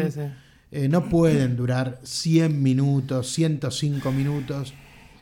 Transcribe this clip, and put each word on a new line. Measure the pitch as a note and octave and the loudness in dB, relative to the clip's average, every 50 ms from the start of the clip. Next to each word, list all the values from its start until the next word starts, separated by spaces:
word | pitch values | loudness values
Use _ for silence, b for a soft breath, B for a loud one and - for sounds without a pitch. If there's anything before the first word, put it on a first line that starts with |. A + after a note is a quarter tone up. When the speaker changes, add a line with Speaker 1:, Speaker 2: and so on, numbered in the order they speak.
| D#3 | 0
Speaker 1:
Sí, | D3+ | 0
sí. | C#3 D3 D3 C#3+ C3+ b b b b b b b | -2 -4 -8 -8 -10 b b b b b b b
Speaker 2:
eh, | - D3 C#3 | -6 -2 0
no | C3+ D#3+ F3+ - - | 2 2 2 2 2
pueden | E3 E3+ E3+ D#3+ D3+ C#3+ C3+ B2 B2 | 4 4 4 6 4 4 2 2 0
durar | A#2+ B2 B2 B2 B2+ C3 C3 - - - | 0 0 0 0 0 -2 -4 -6 -10 -12
cien | - - - - E3 D#3+ E3 E3 D#3+ D3+ C#3+ C#3 | -10 -8 -4 0 2 4 4 4 2 2 2 2
minutos, | C3 B2+ C3 C#3 C#3 C#3 C#3 A#2+ C#3 C3+ B2+ B2 - | 2 2 2 2 2 2 0 0 -2 -4 -4 -4 -4
ciento | - E3 E3 D#3+ D#3 C3 - C3 | -2 0 0 0 0 -2 -4 -6
cinco | - - D3+ D3 C#3+ C#3 B2+ C3+ | -4 -4 -2 -2 -2 -2 -2 -2
minutos. | C3 C3+ C#3 C#3+ D3 D3 C3 B2 C#3 C#3 C3+ B2 - b b b b b b b b b | -2 0 0 -2 -2 -4 -6 -6 -8 -8 -8 -10 -12 b b b b b b b b b